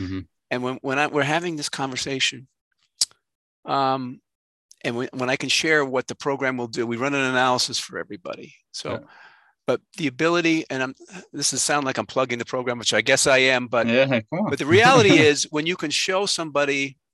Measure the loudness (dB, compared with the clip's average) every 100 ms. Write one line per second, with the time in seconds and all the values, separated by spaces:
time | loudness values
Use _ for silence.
0 | -8 -8 -10 _ -8 -6 -4 -6 -4 -2
1 | 0 0 0 0 -2 -6 -8 -6 -6 -6
2 | -6 -2 -2 -4 -16 _ _ _ _ -6
3 | -6 _ _ _ _ _ -4 0 0 -2
4 | -4 -12 _ _ _ _ _ _ -6 -4
5 | -6 -4 -2 -2 0 -2 2 2 2 -2
6 | -4 -6 -4 -2 -2 -2 -6 -4 -4 -2
7 | -2 0 0 2 2 2 0 -4 -8 -10
8 | -10 -12 -12 -12 -14 -20 _ -12 -8 -8
9 | -10 -20 -20 _ _ _ -4 -4 _ -6
10 | -6 -2 0 2 2 0 -2 -4 -6 -8
11 | -20 -20 -16 -6 -4 -2 0 0 0 -4
12 | -2 0 0 -2 -4 -4 -4 -4 0 0
13 | 4 4 6 4 6 2 2 0 2 4
14 | 4 2 -2 -4 -2 -2 2 6 8 8
15 | 8 8 6 4 0 -2 -2 -2 -2 -2
16 | -2 -2 -2 -4 -2 0 0 0 -2 -8
17 | _